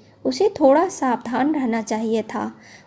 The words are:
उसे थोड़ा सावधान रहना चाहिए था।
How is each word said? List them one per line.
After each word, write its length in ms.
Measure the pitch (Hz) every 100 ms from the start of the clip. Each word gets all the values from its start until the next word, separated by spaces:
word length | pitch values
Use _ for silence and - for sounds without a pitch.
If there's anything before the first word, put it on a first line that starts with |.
| - _ -
उसे 240 | 254 403
थोड़ा 400 | - 285 285 359
सावधान 680 | - 262 226 226 247 277 311
रहना 260 | 254 226
चाहिए 400 | 214 214 226 220
था। 340 | 214 220 214 - - -